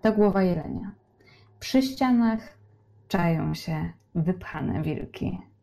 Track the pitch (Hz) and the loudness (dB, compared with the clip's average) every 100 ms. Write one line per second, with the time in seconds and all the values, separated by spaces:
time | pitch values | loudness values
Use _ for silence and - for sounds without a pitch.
0 | 220 208 208 196 185 170 147 - 190 - | 4 6 4 6 2 2 -2 -8 -8 -14
1 | _ _ _ - _ _ - 262 262 - | _ _ _ -20 _ _ 0 2 2 0
2 | 254 247 226 220 - - _ _ _ _ | 2 4 4 0 -6 -20 _ _ _ _
3 | _ 190 170 165 156 156 - 156 165 - | _ 0 2 2 0 -4 -6 -6 -6 -10
4 | _ - 165 185 - 156 143 - 156 151 | _ -2 -2 -2 -6 -6 -4 -2 -2 -4
5 | - - - - - _ | -8 -6 -6 -6 -10 _